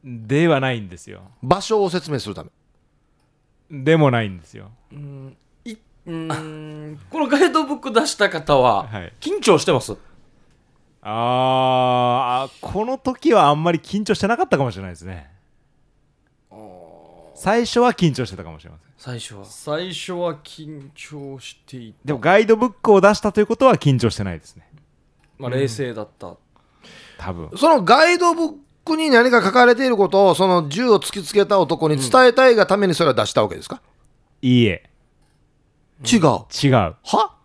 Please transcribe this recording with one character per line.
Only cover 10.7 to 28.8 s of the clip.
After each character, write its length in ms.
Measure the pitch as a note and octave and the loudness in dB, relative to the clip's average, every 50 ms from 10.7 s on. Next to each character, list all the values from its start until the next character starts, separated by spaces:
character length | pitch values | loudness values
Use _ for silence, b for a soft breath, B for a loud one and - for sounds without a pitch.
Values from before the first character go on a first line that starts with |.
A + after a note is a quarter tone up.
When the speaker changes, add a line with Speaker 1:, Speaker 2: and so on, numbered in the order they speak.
| _ _ _ _ _ _ | _ _ _ _ _ _
Speaker 1:
あ 1500 | _ G#2 G#2+ A2+ A#2 A#2+ B2+ B2+ C3 C3 C3 C3 C3 B2+ B2+ B2+ B2+ B2+ B2 B2 B2 B2 B2 B2+ C3+ B2 B2 B2+ C#3 - | _ -8 -6 -4 -2 0 0 0 2 2 2 2 2 2 2 2 2 2 2 2 2 0 0 0 -2 -2 -2 -4 -6 -8
ー、 0 | |
あ、 0 | - - | -12 -16
こ 240 | - - - F#3+ A3 | -14 -8 -6 -6 -4
の 140 | A#3+ C4 C4 | -6 -6 -6
時 340 | _ C4 B3+ - - D#4+ | _ -6 -6 -2 2 4
は 160 | A#3+ G3+ D#3+ C#3+ | 4 6 6 4
あ 40 | |
ん 100 | D3 D3+ | 4 2
ま 100 | D#3+ F3 | 0 -2
り 60 | E3+ D#3+ | -2 -2
緊 240 | _ - - G#3 G#3+ | _ -6 -6 -6 -2
張 100 | - G#3 | -2 -2
し 40 | - | -2
て 80 | - | 0
な 100 | G3 A#3 | -2 0
か 80 | C4+ F#4 | 0 0
っ 40 | - | 0
た 100 | - C#3+ | 0 0
か 60 | C#3 | 0
も 60 | B2 | -4
し 60 | G2 | -6
れ 60 | F#2+ | -10
な 60 | G2 F#2 | -14 -14
い 40 | |
で 40 | F2 | -16
す 60 | - | -16
ね。 280 | E2+ F#2 F#2+ E2+ C#2+ C#2+ F2 _ _ _ _ _ _ _ _ _ _ _ _ _ _ _ _ _ _ _ _ _ _ _ | -16 -16 -16 -16 -18 _ _ _ _ _ _ _ _ _ _ _ _ _ _ _ _ _ _ _ _ _ _ _ _ _
Speaker 3:
あ 40 | - | -20
ー。 40 | G#2+ A2 G2+ F#2 F2+ E2+ E2 E2+ E2+ D#2+ D#2+ E2+ F2 - - - | -20 -20 -20 -20 -20 -20 -20 -20 -20 -20 -20 -20 -20 -20 -20 -20
Speaker 1:
最 320 | - - F#3 G#3+ A#3 A#3+ | -6 -2 0 0 0 0
初 140 | - - A#3 | 0 0 2
は 120 | B3 B3 | 2 2
緊 200 | - - F3 D#3+ | 2 2 0 0
張 140 | B2+ - B2+ | 0 0 -6
し 40 | - | -8
て 60 | - | -8
た 60 | - | -14
か 80 | F2+ D#2+ | -16 -18
も 80 | D#2+ D#2+ | -18 -20
し 60 | E2 | -20
れ 60 | E2+ | -20
ま 80 | D#2+ D#2+ | -20 -20
せ 80 | _ | _
ん。 40 | _ _ _ | _ _ _
Speaker 4:
最 180 | - C3 B2 A2+ | -16 -14 -14 -14
初 180 | G#2 - A2 | -14 -16 -18
は。 100 | G2 G2 | -20 -20
Speaker 3:
最 480 | G2+ - - - D3+ D3+ D#3+ F3+ F#3 E3 | -20 -20 -18 -10 -8 -8 -8 -8 -10 -12
初 180 | C#3+ - - | -14 -12 -10
は 220 | F#3 F3 F3 E3+ D#3 D3 _ | -8 -6 -6 -8 -8 -10 _
緊 460 | - - - D#3 D3 D#3 C#3+ C3+ C#3 _ | -20 -20 -20 -18 -18 -18 -18 -20 -20 _
張 460 | - - - D3+ D3 C#3 C#3 C3+ C3 | -20 -20 -18 -16 -16 -14 -14 -16 -16
し 160 | - - - _ _ | -18 -20 -20 _ _
て 120 | _ - B2+ | _ -18 -18
い 160 | A#2 A2 - | -18 -18 -20
た。 40 | _ _ | _ _
Speaker 1:
で 80 | C3 | -8
も 60 | D3+ B2 | -8 -2
ガ 200 | G#2+ F3 F#3 G#3 | 2 4 4 4
イ 80 | A3+ | 6
ド 80 | G#3 A3+ | 4 4
ブ 120 | G#3+ A#3+ | 2 2
ッ 60 | B3 - _ | -4 -4 _
ク 100 | - A#3 | 2 4
を 80 | G#3 G3 | 6 6
出 140 | F3+ G3+ G3+ | 6 4 2
し 80 | - | 2
た 100 | - G#3 | -2 -2
と 80 | - G#3+ | 0 0
い 40 | G#3 | 0
う 20 | |
こ 100 | - A3+ | 0 0
と 80 | - C4+ | 2 4
は 140 | C4 A3 - | 4 4 4
緊 200 | - D3 C3+ A#2 | 2 2 2 2
張 120 | A#2+ A2+ | 0 -2
し 60 | - | -2
て 80 | - G2+ | -2 -8
な 100 | F#2+ E2+ | -8 -8
い 40 | D#2 | -10
で 60 | _ | _
す 120 | - _ | -20 _
ね。 120 | - _ _ _ - _ _ _ _ _ _ _ _ _ _ _ _ | -20 _ _ _ -20 _ _ _ _ _ _ _ _ _ _ _ _
Speaker 3:
ま 100 | C#3+ A#2+ | -10 -6
あ、 20 | |
冷 160 | B2 C3 C#3 | -2 -2 -2
静 280 | B2+ A2+ B2+ C#3 B2 A2+ | -2 -2 -6 -8 -8 -6
だ 80 | A2 | -10
っ 60 | G#2+ - _ _ | -12 -14 _ _
た。 80 | - | -18
Speaker 1:
う 40 | F2 | -18
ん。 40 | F2 _ _ _ _ _ b b b b b b b b b b b | -18 _ _ _ _ _ b b b b b b b b b b b
多 160 | b - F#2+ | b -12 -10
分。 180 | F#2 E2+ E2 D2+ - | -10 -10 -12 -14 -6
Speaker 2:
そ 140 | - C#4 E4 | 0 2 2
の 120 | D#4+ C4 | 2 2
ガ 280 | F3+ E3 A3+ C#4+ D#4+ E4+ | 4 4 4 4 4 2
イ 80 | F4 E4+ | 2 2
ド 160 | F4 F4 E4 | 2 0 0
ブ 100 | E4+ E4 | 0 -4
ッ 100 | D4+ D4+ - _ _ _ _ | -6 -6 -12 _ _ _ _